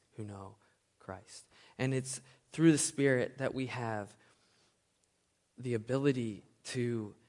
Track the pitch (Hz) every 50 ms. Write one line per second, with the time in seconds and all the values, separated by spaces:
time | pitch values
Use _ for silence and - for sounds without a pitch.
0 | _ _ - - 107 101 101 98 98 98 107 _ _ _ _ _ _ _ _ _
1 | - - 92 95 107 - - - - _ _ - - - - - 127 131 135 131
2 | 131 - - - - - - _ _ _ - - 160 165 156 143 - - - -
3 | 139 139 131 123 113 - - - 135 - - 131 131 123 117 127 120 113 110 104
4 | 101 - - _ _ _ _ _ _ _ _ _ _ _ _ _ _ _ _ _
5 | _ _ _ _ _ _ _ _ _ _ _ - 123 127 120 110 107 117 127 135
6 | 139 147 131 127 117 110 101 - - - _ _ - - - 127 120 120 117 113
7 | 107 101 - - _